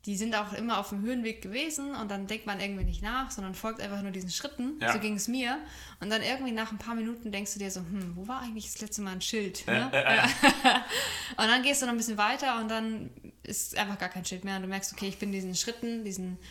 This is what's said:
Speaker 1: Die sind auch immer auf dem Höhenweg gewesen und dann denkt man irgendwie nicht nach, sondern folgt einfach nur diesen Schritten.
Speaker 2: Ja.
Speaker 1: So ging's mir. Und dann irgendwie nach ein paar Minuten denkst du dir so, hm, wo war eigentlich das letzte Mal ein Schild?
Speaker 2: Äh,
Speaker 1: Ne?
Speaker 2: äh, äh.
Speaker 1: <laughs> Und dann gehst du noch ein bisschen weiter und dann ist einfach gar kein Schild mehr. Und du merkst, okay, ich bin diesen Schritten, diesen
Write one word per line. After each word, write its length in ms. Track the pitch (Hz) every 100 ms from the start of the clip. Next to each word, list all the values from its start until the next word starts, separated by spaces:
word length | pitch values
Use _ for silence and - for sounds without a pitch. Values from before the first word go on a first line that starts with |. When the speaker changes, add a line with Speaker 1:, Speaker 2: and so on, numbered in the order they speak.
| -
Speaker 1:
Die 100 | 196
sind 200 | 220 214
auch 180 | 202
immer 240 | 202 233 202
auf 120 | 202
dem 120 | 202
Höhenweg 400 | 214 254 226 220
gewesen 520 | 185 233 311 302 277 277
und 140 | 208
dann 180 | 196 196
denkt 180 | 220 220
man 160 | 185
irgendwie 240 | 196 196 185
nicht 160 | 175
nach, 280 | 208 254 262
sondern 260 | - 190 180
folgt 260 | 220 226
einfach 200 | 202 202
nur 100 | 196
diesen 180 | 185 180
Schritten. 480 | 165 285 - 247 302
Speaker 2:
Ja. 140 | 226
Speaker 1:
So 60 | 226
ging's 280 | 214 208 -
mir. 320 | 262 240 294 - - - -
Und 100 | 208
dann 120 | 220
irgendwie 320 | 214 262 262
nach 180 | 220 220
ein 60 | 208
paar 180 | 233 233
Minuten 360 | 220 233 220
denkst 200 | 202 202
du 60 | 202
dir 120 | 196
so, 100 | 185
hm, 320 | 170 196 180 175
wo 100 | 202
war 140 | 262
eigentlich 300 | 247 220 -
das 80 | -
letzte 220 | 208 208
Mal 100 | 196
ein 100 | 185
Schild? 460 | - 220 202 - -
Speaker 2:
Äh, 120 | 120
Speaker 1:
Ne? 100 | 262
Speaker 2:
äh, 260 | 135 135 139
äh. 40 |
Speaker 1:
<laughs> 480 | - - 285 - 262 240 226 480 - - - -
Und 120 | 220
dann 140 | 254
gehst 200 | 262 277
du 40 | 247
noch 60 |
ein 40 | 233
bisschen 200 | 226 214
weiter 400 | 208 277 277 233
und 80 | 220
dann 400 | 226 220 220 - - - -
ist 340 | - 202 - -
einfach 200 | 202 196
gar 100 | 180
kein 160 | 185
Schild 220 | 175 185 196
mehr. 100 | 190
Und 60 |
du 60 | 185
merkst, 240 | 190 190
okay, 140 | - 196
ich 100 | 190
bin 140 | 202
diesen 220 | 196 185 180
Schritten, 500 | - 233 233 233 214
diesen 320 | 185 185 180 -